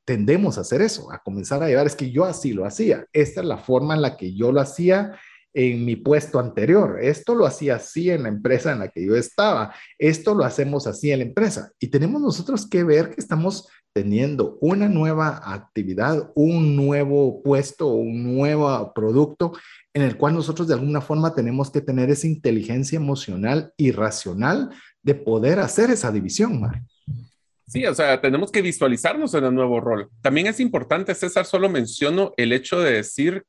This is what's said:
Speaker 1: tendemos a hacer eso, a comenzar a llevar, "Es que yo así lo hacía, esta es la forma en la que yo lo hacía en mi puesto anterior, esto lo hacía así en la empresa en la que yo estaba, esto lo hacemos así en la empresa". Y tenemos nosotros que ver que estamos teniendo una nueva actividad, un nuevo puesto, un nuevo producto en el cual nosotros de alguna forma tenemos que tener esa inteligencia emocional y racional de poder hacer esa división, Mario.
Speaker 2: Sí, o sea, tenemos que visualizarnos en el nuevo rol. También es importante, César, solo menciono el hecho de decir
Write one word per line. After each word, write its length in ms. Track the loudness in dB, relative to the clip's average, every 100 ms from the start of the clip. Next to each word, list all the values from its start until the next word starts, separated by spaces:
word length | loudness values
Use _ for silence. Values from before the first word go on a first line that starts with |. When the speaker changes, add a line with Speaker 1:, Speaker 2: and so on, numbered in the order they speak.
| -4
Speaker 1:
tendemos 520 | 0 2 2 2 -2
a 40 |
hacer 200 | -2 0
eso, 300 | 0 -2 -14
a 80 | -14
comenzar 420 | -10 -8 -4 -2
a 60 | 2
llevar, 200 | 2 2
"Es 80 | -2
que 160 | -4
yo 120 | 0
así 300 | 0 -2 -4
lo 120 | -4 -4
hacía, 400 | -2 0 0 0
esta 300 | 0 0 0
es 60 | -6
la 100 | -4
forma 380 | 0 0 2 0
en 60 |
la 140 | 0 -2
que 160 | -8
yo 180 | 0 2
lo 80 | 2
hacía 520 | 0 0 2 2 0 -10 -20 -20 _
en 320 | 0 0 0 -2
mi 100 | 0
puesto 420 | 2 2 2 -2
anterior, 640 | -2 0 4 4 2 0
esto 320 | -2 -2 0
lo 140 | 2 2
hacía 300 | 0 -2 -2
así 340 | -4 -4 -2
en 120 | 0
la 60 | -2
empresa 440 | -2 0 0 0
en 40 | -4
la 120 | -6
que 140 | -4
yo 120 | 0 0
estaba, 580 | 0 0 0 0 -4 -10 -18 0
esto 380 | 2 2 2 2
lo 80 |
hacemos 420 | 2 0 -2 -2 -4
así 240 | -4 -2
en 80 | 0
la 80 | -2
empresa". 460 | 0 0 -2 -10 -8
Y 80 | 0
tenemos 340 | 0 2 0
nosotros 480 | -2 -2 -4 -4 -2
que 140 | 0
ver 260 | 4 4 2
que 100 | -6
estamos 480 | -4 -2 -2 -4 -12 _ _
teniendo 680 | -4 0 0 0 0 -2 0
una 260 | 0 2 2
nueva 540 | 2 2 2 0 -4
actividad, 880 | -8 -12 -8 -6 -4 0 0 0 -2 2
un 400 | 2 4 2 4
nuevo 680 | 2 2 2 2 2 0
puesto, 460 | 2 2 0 -2 0
un 480 | 0 -2 -4 -2 0
nuevo 580 | 2 2 2 0 -4
producto 600 | -2 2 4 2 0 -6 -6 -20 -20 _ 0
en 80 |
el 120 | 0 2
cual 180 | 0 2
nosotros 320 | -2 -2 0
de 80 | 0
alguna 260 | 0 -2
forma 320 | -2 0 0
tenemos 380 | 0 -2 -2 -2
que 100 | -4
tener 300 | -2 0 2
esa 160 | 0 -2
inteligencia 680 | -2 0 0 -2 -4 -2 -2
emocional 760 | -2 -4 -6 -4 0 -2 -2 0
y 140 | 0
racional 760 | 2 -2 -4 -6 -2 0 0 -4 -10 -20 _
de 140 | -2 -2
poder 420 | 0 0 2 2
hacer 320 | 0 2 2
esa 220 | 2 0
división, 500 | -2 -2 -2 0 0
Mario. 220 | -4 -6 -10 _ -12 -10 -12 _ _ _ -10
Speaker 2:
Sí, 180 | -4 -2
o 80 | 2
sea, 260 | 2 2
tenemos 300 | 2 0 0
que 100 | 0
visualizarnos 720 | -2 0 0 2 -2 -2 -2
en 120 | 0 0
el 100 | 2
nuevo 260 | 0 0
rol. 280 | 0 -2 -4 _
También 240 | 0 0 0
es 140 | 0
importante, 560 | -2 -2 -2 -2 -2 -4
César, 300 | -2 -2 0
solo 220 | 0 0
menciono 640 | 0 -2 -2 0 0 0 0
el 160 | 0
hecho 260 | 0 0 0
de 120 | 2
decir 520 | 0 -2 -2 -2 -2